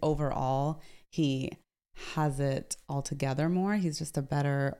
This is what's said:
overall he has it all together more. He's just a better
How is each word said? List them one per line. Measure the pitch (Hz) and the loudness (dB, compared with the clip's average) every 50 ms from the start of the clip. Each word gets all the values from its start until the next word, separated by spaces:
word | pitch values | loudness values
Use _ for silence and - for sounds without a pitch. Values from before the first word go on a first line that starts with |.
| - | 0
overall | 156 151 139 151 139 - - 131 131 131 135 139 151 160 156 - - - - - - | 0 2 2 2 0 0 0 0 2 2 2 2 0 0 -4 -8 -14 -20 -20 -20 -6
he | - - 160 139 135 131 131 - - - _ _ _ _ _ _ - - - - - | 0 2 2 2 2 0 -2 -4 -6 -10 _ _ _ _ _ _ -16 -14 -12 -6 -2
has | 156 156 151 135 135 | 0 2 2 2 2
it | 143 139 135 - - - - - - - | 2 0 0 0 -2 -6 -10 -10 -8 -6
all | 143 139 | -4 -4
together | 139 - 147 139 135 135 131 135 151 165 | -4 -4 -4 -2 -2 0 0 2 2 2
more. | 175 185 185 196 208 | 2 2 2 2 2
He's | 208 185 165 151 - | 2 0 0 -2 -2
just | 156 - - 147 | -6 -4 -4 -4
a | |
better | 139 135 147 143 143 143 139 139 139 139 - - | -2 0 0 0 2 2 2 2 0 0 -2 -2